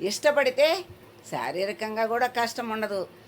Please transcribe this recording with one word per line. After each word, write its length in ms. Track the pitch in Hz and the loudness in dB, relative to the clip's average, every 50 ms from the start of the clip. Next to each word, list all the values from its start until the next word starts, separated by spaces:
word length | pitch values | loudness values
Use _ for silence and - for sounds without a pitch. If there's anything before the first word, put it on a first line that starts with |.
ఇష్టపడితే 840 | 170 196 208 - - 294 294 285 269 254 254 262 294 311 339 381 359 - - - - - - - - - | -4 -4 -4 2 2 4 4 6 4 2 4 4 4 4 4 2 -2 -10 -16 -20 -20 -20 -20 -20 -16 -8
శారీరకంగా 760 | 170 127 117 131 147 180 196 202 202 - 220 220 214 220 226 | -6 -4 -4 -4 -2 -2 -2 -2 -4 -6 -6 -6 -2 -2 0
కూడా 200 | 220 233 240 247 | 0 2 0 0
కష్టం 420 | 247 254 247 233 226 - - 240 226 | 0 0 0 -2 -2 -2 -6 -6 -4
ఉండదు. 380 | 220 220 214 202 202 190 175 - - - - | -4 -4 -2 -2 -2 -4 -6 -6 -10 -20 -20